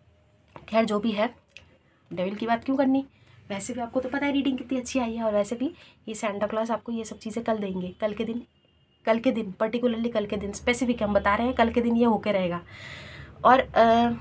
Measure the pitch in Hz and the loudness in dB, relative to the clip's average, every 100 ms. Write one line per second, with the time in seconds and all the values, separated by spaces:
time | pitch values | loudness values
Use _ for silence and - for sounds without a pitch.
0 | _ _ _ _ _ - - 220 220 208 | _ _ _ _ _ -20 0 2 2 0
1 | 226 202 240 - _ - _ _ _ _ | 0 0 -2 -4 _ -20 _ _ _ _
2 | - 170 185 208 226 233 247 269 262 269 | -14 -6 -6 -4 -2 -2 -2 0 2 2
3 | 269 _ _ - - 202 - 247 226 262 | -2 _ _ -20 -10 -6 -6 -6 -4 -4
4 | 254 277 285 277 277 254 - 262 240 254 | -4 -4 -2 0 0 -4 -4 -6 -2 -4
5 | 233 226 226 208 202 233 277 - - _ | -2 -2 0 0 0 -2 -6 -6 -20 _
6 | - 214 220 202 208 220 226 214 - 226 | -12 -6 -4 -2 -2 -2 -2 -4 -4 -8
7 | 214 208 220 233 233 220 196 185 180 - | -8 -10 -8 -6 -2 -2 -2 -6 -8 -4
8 | 214 208 226 233 - _ _ _ _ _ | -6 -4 -4 -6 -10 _ _ _ _ _
9 | 226 233 262 220 196 - 220 240 247 226 | 0 2 2 0 -4 -4 -2 0 0 0
10 | 233 226 202 208 202 - - 240 247 233 | -2 -2 -2 -4 -4 -4 0 0 0 0
11 | 208 202 202 214 240 247 233 240 233 233 | 2 2 4 2 0 2 2 4 2 4
12 | 240 202 208 196 180 175 - - - - | 4 2 0 0 0 -4 -8 -18 -16 -16
13 | - - - - 226 254 - - 226 233 | -16 -18 -18 2 6 6 6 6 6 6
14 | 240 233 | 4 0